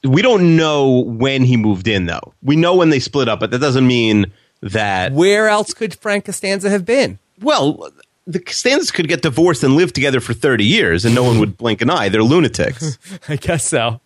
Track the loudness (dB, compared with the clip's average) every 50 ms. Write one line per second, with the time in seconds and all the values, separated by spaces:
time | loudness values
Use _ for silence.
0 | 2 2 2 2 4 4 4 4 4 4 4 4 4 2 2 2 2 2 2 2
1 | 0 -2 -4 -2 -2 0 0 2 2 2 2 2 2 0 -2 0 -2 -2 -2 0
2 | -2 -4 -6 -8 -12 -16 _ _ -2 0 2 2 2 2 4 4 4 4 2 0
3 | -2 -2 -2 -2 0 0 -2 -2 -2 -4 -2 -2 -2 0 2 2 2 4 2 2
4 | 2 2 2 2 0 -2 -6 _ _ _ _ _ -14 -6 -4 -4 -2 -2 -2 -2
5 | -4 -2 0 0 2 2 2 2 2 0 0 0 -2 -4 -8 -8 -8 -10 -10 _
6 | _ -4 -4 -4 -6 -8 -12 -8 -6 -6 -6 -4 -2 -2 -2 -2 -2 -2 0 0
7 | -2 -2 -6 -14 _ _ _ _ -2 -2 0 0 0 -2 -2 -4 -12 -18 _ _
8 | _ _ _ _ _ -8 -8 -8 -8 -8 -10 -4 0 0 0 0 -2 -2 -4 -4
9 | -2 -2 -4 -2 -2 -2 2 2 2 2 2 2 2 2 4 4 2 0 0 -2
10 | -2 0 0 -2 -2 -4 -6 -2 0 0 2 2 2 2 2 2 0 0 0 0
11 | 0 2 2 2 2 2 2 2 0 0 -4 _ -4 -4 -2 0 0 0 0 0
12 | 0 0 0 2 2 2 4 2 2 0 -2 -2 -4 -4 -4 -6 -8 -10 -10 _
13 | _ -20 -20 -18 -10 -10 -10 -6 -4 -4 -4 -4 -4 -2 -2 -2 -2 -2 -4 -8
14 | _